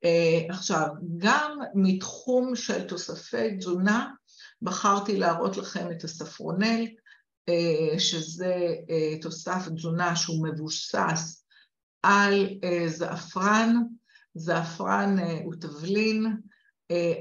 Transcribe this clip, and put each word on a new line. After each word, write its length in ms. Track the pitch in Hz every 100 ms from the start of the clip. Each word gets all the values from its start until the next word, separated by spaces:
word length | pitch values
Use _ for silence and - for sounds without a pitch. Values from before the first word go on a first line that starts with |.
אה, 360 | 170 170 165 165 165
עכשיו, 380 | 185 - 170 156 147 175 170
גם 400 | 202 277 302 302 254
מתחום 840 | 202 190 185 - - - 254 254 240
של 260 | - 185
תוספי 760 | 185 175 - 165 - 233 220 190
תזונה, 540 | 180 180 190 226 277 - _ _ - -
בחרתי 540 | 180 - 208 202 202 196
להראות 400 | 175 165 190 196
לכם 340 | 190 175 175
את 140 | 165
הספרונל, 800 | 160 - 147 - - 175 220 226 226 - _ - _ _ -
אה, 500 | 175 170 156 160 165
שזה, 760 | - 170 156 165 180 180 175 165 -
אה, 240 | 160 156 156
תוסף 480 | - - - 190 170 160
תזונה 400 | 165 165 175 170
שהוא 320 | 170 160 160
מבוסס 960 | 156 156 - - 208 175 165 165 - _ _ _ _ _ _
על, 560 | 190 202 202 202 196 190
אה, 240 | 180 175 165
זעפרן. 840 | 160 160 165 - 190 196 220 226 233 233 - _ _ _ 170
זעפרן, 800 | 160 165 165 - 190 202 202 190
אה, 220 | 170 156
הוא 100 | - 165
תבלין, 760 | 156 147 165 202 220 220 220 214 - _ _ _ -
אה, 220 | 175 170 170